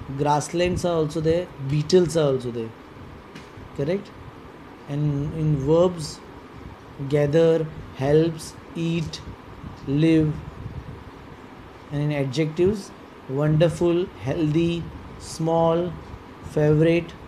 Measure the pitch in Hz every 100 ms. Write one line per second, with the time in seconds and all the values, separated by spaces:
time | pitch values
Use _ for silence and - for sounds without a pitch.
0 | - 139 147 147 - 170 180 175 175 165
1 | 151 165 156 165 180 - 135 151 147 185
2 | 170 160 147 131 120 117 113 - - -
3 | - - - - - - - - 139 196
4 | - - - - - - - - - 143
5 | 151 143 147 160 156 147 135 165 180 170
6 | 147 - - - - - - - - -
7 | 139 147 147 160 165 165 156 - - -
8 | 139 151 165 160 - - - 165 165 170
9 | 156 - - - - - - - - 139
10 | 160 160 156 151 - - - - - -
11 | - - - - - - - - - 143
12 | 147 147 135 127 156 156 185 214 - -
13 | - - - 135 151 156 170 160 175 170
14 | 190 - 127 165 156 151 170 170 165 -
15 | - - - - 160 165 165 165 175 156
16 | - - - - - 156 151 151 165 170
17 | 170 -